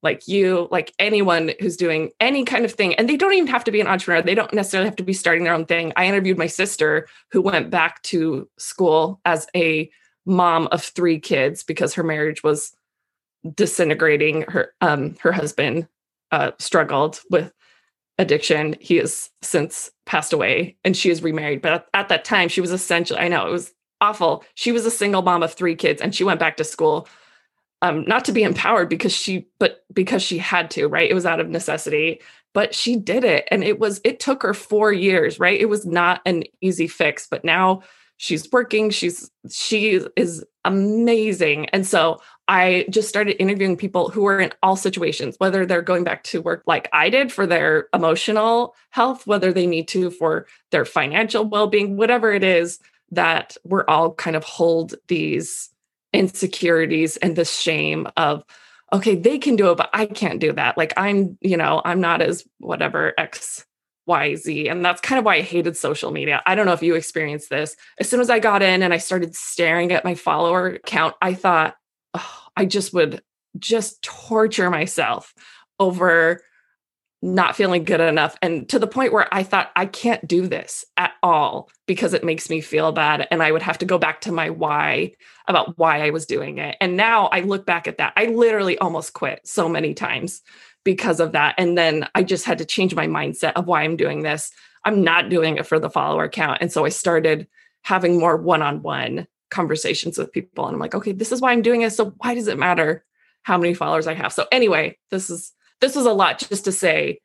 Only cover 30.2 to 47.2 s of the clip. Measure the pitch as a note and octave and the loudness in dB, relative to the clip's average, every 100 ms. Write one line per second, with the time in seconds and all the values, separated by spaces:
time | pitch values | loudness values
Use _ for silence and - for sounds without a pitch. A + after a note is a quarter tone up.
30.2 | F#3 E3+ F#3 F3+ E3 - D3 D3+ E3 F#3 | -2 -4 -2 -2 -2 -2 -2 0 2 2
31.2 | F3 E3 E3 E3 - D#3 - D3+ D#3+ D#3+ | 0 -2 -2 -4 -4 -6 -2 -2 -2 -4
32.2 | - - _ - G#3+ - - A#3+ G3+ G#3 | -12 -20 _ -2 -2 -2 -2 -2 0 0
33.2 | B3 D3 - G3 F#3 G#3 G#3+ G3+ A3+ C4+ | 2 2 2 0 0 0 -2 0 -2 -2
34.2 | - C4+ F#3+ G3+ - G#3+ G#3+ G#3 F#3+ F#3 | -2 -2 -2 -4 -2 2 2 2 2 2
35.2 | D3 D3 F3+ G3+ A3 G#3 F#3+ E3+ F3 F3+ | 2 2 2 2 2 0 -2 2 2 2
36.2 | - F3 - _ F#3 F3 E3 - D#3 D3 | 0 -2 -4 _ -2 0 -2 0 0 0
37.2 | - - E3 E3 F#3 F#3+ - _ _ _ | -8 -6 -2 2 2 0 -4 _ _ _
38.2 | - D#3 D#3+ B3 B3 G#3+ G#3+ G3+ F3 E3+ | -6 -6 0 0 2 0 0 0 -4 -4
39.2 | - _ - - - A3 G#3+ F#3 - - | -14 _ -16 -8 -2 0 2 2 0 -2
40.2 | F3 E3 - _ - G3 G3 G#3+ A#3 A#3 | -2 -2 -14 _ -2 0 2 2 2 2
41.2 | G#3+ F3+ E3 D3 D3+ G3 F#3+ G3 E3 D#3+ | 2 0 0 0 -2 -2 0 2 2 0
42.2 | - _ - F#3+ F#3 F3+ - G3 G#3+ G3+ | -8 _ 0 2 4 2 0 -2 0 -2
43.2 | G#3 G#3 F#3+ G3+ F#3+ F3+ G3 F#3 F3 G#3 | -2 0 0 0 0 -2 -2 -2 -2 0
44.2 | G3+ G3 F3+ - F#3+ F#3+ F#3+ F#3+ E3 D#3 | 2 2 0 2 0 2 0 -2 -4 -4
45.2 | C3+ - F#3+ F#3+ F3+ F3 E3+ F3+ F3 - | -8 -2 0 2 0 0 0 0 0 -4
46.2 | - E3+ E3 E3+ - E3 - D3+ D#3+ B3+ | -6 -6 -4 -4 0 0 2 2 4 4